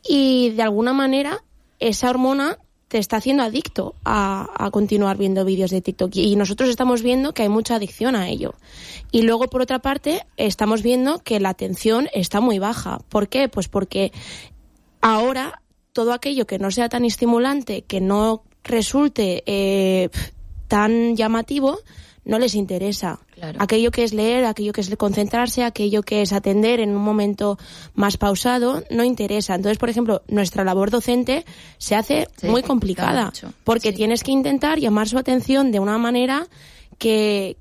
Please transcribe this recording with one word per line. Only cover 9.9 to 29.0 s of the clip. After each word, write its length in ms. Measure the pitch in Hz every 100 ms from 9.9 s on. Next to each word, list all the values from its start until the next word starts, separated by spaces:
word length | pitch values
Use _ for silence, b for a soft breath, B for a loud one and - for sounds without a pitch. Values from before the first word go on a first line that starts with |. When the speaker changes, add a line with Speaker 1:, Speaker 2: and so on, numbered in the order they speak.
| 277 285 349 - -
Speaker 1:
estamos 460 | 214 190 208 220
viendo 360 | 214 254 262 339
que 160 | - 214
la 100 | 190
atención 580 | 185 190 185 220 226 294
está 280 | - 175 202
muy 180 | 247 202
baja. 400 | 196 240 180 - -
¿Por 180 | 208 208
qué? 220 | 254 269
Pues 180 | - 180
porque 440 | 196 196 196 196 B B B B - _ _ _ _
ahora 600 | 226 220 240 254 262 - _ _ _
todo 200 | - 226
aquello 320 | 240 277 277 220
que 140 | 190
no 100 | 196
sea 200 | 196 240
tan 160 | 240 240
estimulante, 760 | 214 233 233 254 285 247 196
que 180 | - 190
no 420 | 190 202 220 220 _ _
resulte, 800 | - 233 208 277 294 - 202 175 -
eh, 640 | 202 196 196 190 185 185 B B - - - -
tan 480 | 208 214 233 233 226
llamativo, 640 | 220 226 226 277 269 359 - B B B -
no 140 | 220
les 160 | 240 208
interesa. 640 | 190 180 196 196 180 - _ -
Speaker 2:
Claro. 240 | 165 156
Speaker 1:
Aquello 300 | 202 220 233
que 120 | 240
es 100 | 233
leer, 320 | 214 220 247 247
aquello 280 | 214 208
que 80 | 208
es 120 | 190 208
concentrarse, 680 | 208 202 202 233 240 240
aquello 380 | 240 233 208 208
que 200 | 202 208
es 100 | 196
atender 460 | 196 202 196 220 240
en 100 | 214
un 140 | 202
momento 560 | 208 214 208 202 202 202 B B B
más 240 | - 202 -
pausado, 680 | 202 196 247 247 240 269 -
no 140 | 233